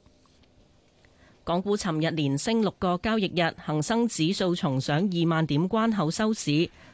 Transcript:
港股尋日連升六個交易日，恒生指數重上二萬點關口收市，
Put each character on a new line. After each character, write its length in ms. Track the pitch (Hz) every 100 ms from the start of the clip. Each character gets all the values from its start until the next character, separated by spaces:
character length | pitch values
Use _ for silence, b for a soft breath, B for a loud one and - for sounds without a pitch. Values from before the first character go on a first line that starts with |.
| - _ _ _ _ _ - _ _ _ b b b b
港 160 | - 175
股 160 | 196 208
尋 200 | 175 156
日 160 | 160
連 260 | 160 143 139
升 240 | - 226
六 80 | 202 -
個 220 | 185 175
交 160 | - 220
易 80 | 185 180
日， 180 | 165 - -
恒 160 | 151
生 260 | 151 233 233
指 240 | - 160
數 220 | 196 185
重 260 | 170 165 131
上 180 | - 147
二 300 | 196 170 165
萬 180 | 160 156
點 200 | 143 185
關 240 | 220 226 208
口 160 | 156
收 200 | 165 214
市， 380 | 220 - 147 175 B B